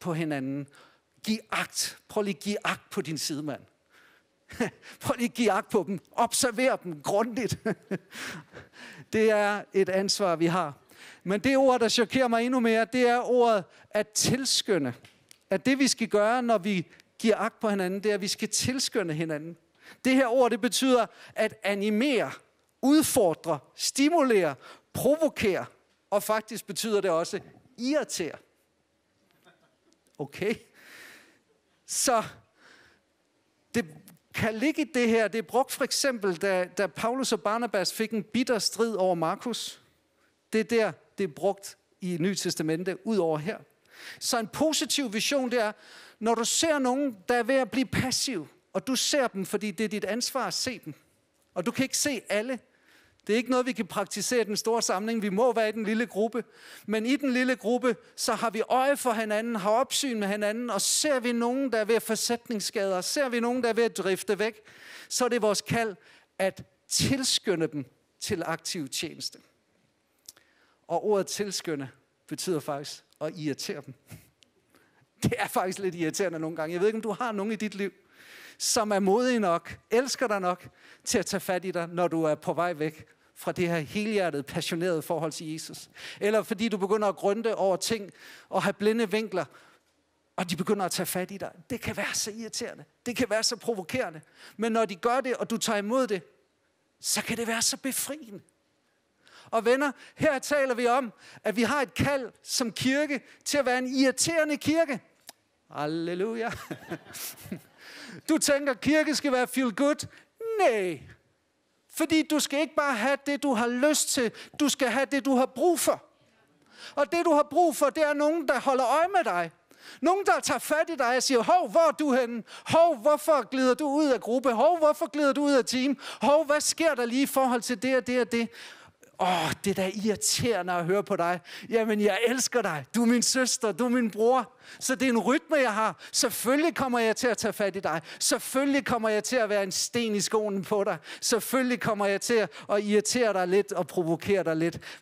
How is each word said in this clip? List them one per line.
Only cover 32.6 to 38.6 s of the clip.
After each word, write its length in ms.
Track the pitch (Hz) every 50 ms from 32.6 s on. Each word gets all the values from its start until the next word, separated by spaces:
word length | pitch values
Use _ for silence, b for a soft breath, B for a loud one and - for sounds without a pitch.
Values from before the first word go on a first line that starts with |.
| b b b b b b b b b _ _ _ _ _ _ _ _ _ _ _ _ _ -
det 120 | 233 185 156 - - - - - _ _ _ -
kan 200 | - 208 220 220
ligge 280 | 214 247 311 302 320
i 80 | 294 - -
det 140 | 247 240 220
her. 200 | 226 226 220 196
Det 100 | 220 226
er 40 |
brugt 300 | 190 - - 247 269 -
for 120 | - - 269
eksempel, 520 | - - - - 277 247 214 196 196 175
da, 280 | 156 196 196 185 180 180 175 - -
da 80 | 196
Paulus 460 | 170 - - - 226 247 269 254 -
og 80 | 226 170
Barnabas 520 | - 202 214 233 240 220 - 196 180 -
fik 180 | - - 220 214
en 120 | 226 214
bitter 360 | 170 - - 233 262 - 240
strid 360 | 202